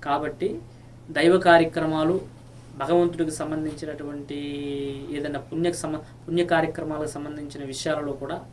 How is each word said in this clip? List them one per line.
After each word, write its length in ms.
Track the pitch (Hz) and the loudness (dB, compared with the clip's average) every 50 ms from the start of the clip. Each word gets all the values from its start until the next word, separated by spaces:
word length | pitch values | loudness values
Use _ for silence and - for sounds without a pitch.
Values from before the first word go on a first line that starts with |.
| - 147 | -2 0
కాబట్టి 420 | 143 151 151 151 151 - 175 208 - 330 - - - - - - - - - - 160 147 | -2 0 0 -4 -4 -2 -4 -4 -4 -4 -10 -14 -18 -20 -20 -20 -20 -20 -16 -6 -2 4
దైవ 160 | 151 170 185 185 180 180 | 6 6 6 8 8 8
కార్యక్రమాలు, 680 | 170 170 165 160 - 165 160 160 160 156 156 160 180 190 - - - - - - - - - - - - | 8 8 8 6 2 0 0 0 2 2 2 2 2 2 0 -6 -16 -18 -20 -20 -20 -20 -18 -18 -8 -8
భగవంతుడికి 520 | 135 143 170 175 175 170 170 - 170 156 156 - | -2 4 4 6 6 4 2 0 -2 -2 0 -4
సంబంధించినటువంటి 960 | 165 156 156 156 156 156 147 - - 151 147 147 147 143 147 143 143 139 143 143 143 143 143 143 143 143 143 143 139 139 139 139 139 - 151 | -4 -2 -2 -2 -2 -4 -4 -6 -8 -8 -8 -8 -8 -8 -8 -10 -8 -8 -8 -6 -6 -6 -6 -6 -4 -4 -4 -4 -4 -4 -6 -8 -8 -6 -6
ఏదైనా 240 | 147 147 147 143 139 123 - | -4 -4 -4 -4 -6 -6 -6
పుణ్య 220 | - 160 170 175 170 - | -4 0 0 0 0 -2
సమ-, 240 | - 156 156 151 - - - - - | -4 -4 -6 -6 -8 -12 -18 -16 -8
పుణ్య 180 | - 165 175 175 170 175 | -2 0 0 2 4 4
కార్యక్రమాలకు 600 | 160 160 160 160 - 156 156 151 151 151 151 - | 2 4 2 0 -4 -4 -4 -4 -4 -4 -6 -6
సంబంధించిన 460 | 147 147 147 151 151 147 143 - 143 143 135 131 | -8 -8 -8 -8 -10 -10 -10 -10 -10 -8 -8 -8
విషయాలలో 400 | 123 - 165 156 151 147 143 135 - 139 | -6 -2 -2 -2 0 -2 -4 -6 -6 -6
కూడా 140 | - 165 175 - - | -6 -8 -8 -10 -14